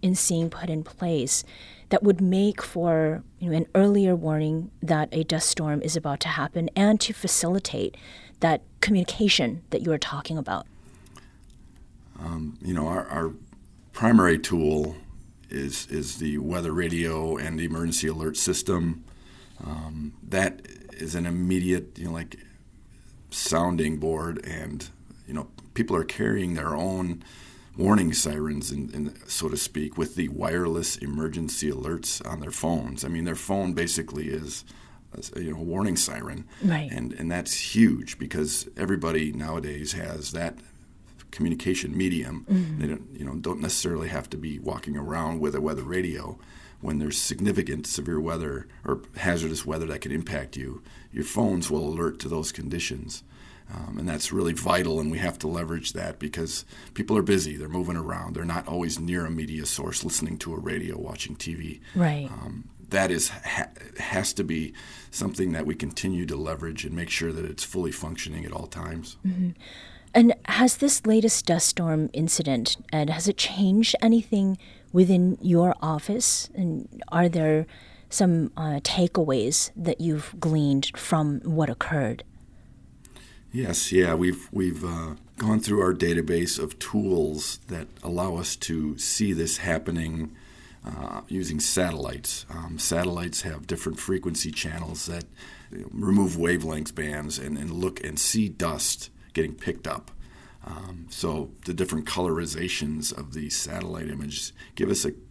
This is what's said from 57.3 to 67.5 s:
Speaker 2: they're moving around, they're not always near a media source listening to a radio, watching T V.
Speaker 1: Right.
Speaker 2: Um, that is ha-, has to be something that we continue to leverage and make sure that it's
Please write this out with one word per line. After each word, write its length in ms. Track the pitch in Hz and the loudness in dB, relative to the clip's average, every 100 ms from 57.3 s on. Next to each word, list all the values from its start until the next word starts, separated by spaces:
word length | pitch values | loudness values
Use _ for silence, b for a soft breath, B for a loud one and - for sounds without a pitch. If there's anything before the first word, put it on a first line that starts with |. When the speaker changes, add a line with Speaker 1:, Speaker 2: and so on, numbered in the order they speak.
| 98 78 76 | 4 2 -4
Speaker 2:
they're 140 | 76 | -6
moving 260 | 87 87 85 | -4 -2 -2
around, 400 | 80 85 87 82 | -4 -6 -6 -4
they're 80 | |
not 240 | 85 85 78 | -2 -4 -2
always 320 | 85 85 76 | -4 -2 -2
near 260 | 82 87 80 | -2 -2 -2
a 40 | |
media 360 | 82 78 78 73 | -4 -4 -4 -2
source 380 | - 82 - | -2 -2 -4
listening 360 | - - 78 85 | -2 -2 -2 -6
to 140 | 85 | -6
a 60 | 80 | -6
radio, 380 | 82 82 85 78 | -6 -4 -6 -6
watching 380 | - - - - | -8 -8 -10 -8
T 180 | - | -8
V. 280 | 80 80 76 B 185 | -8 -8 -12 B 0
Speaker 1:
Right. 320 | 170 147 139 | 2 0 -6
Speaker 2:
Um, 360 | - - - - - - | -10 -10 -10 -14 -18 -4
that 220 | 98 95 | 0 2
is 180 | 85 - | 2 0
ha-, 400 | - - - - - - - | 0 -4 -4 -4 -8 -18 -10
has 340 | - 92 107 | -2 0 0
to 100 | - | 0
be 300 | 87 80 78 B B B B | -2 -2 -4 B B B B
something 420 | - 98 - 92 | -4 -2 0 0
that 120 | 82 76 | 0 -2
we 100 | 82 | -2
continue 500 | - - 95 90 85 | -4 -2 -2 -2 -2
to 100 | 71 | -4
leverage 480 | 78 80 80 76 | -4 -6 -6 -6
and 120 | - 82 | -6 -4
make 160 | 85 | -4
sure 200 | - 82 | -2 -2
that 140 | 80 | -4
it's 180 | 80 | -6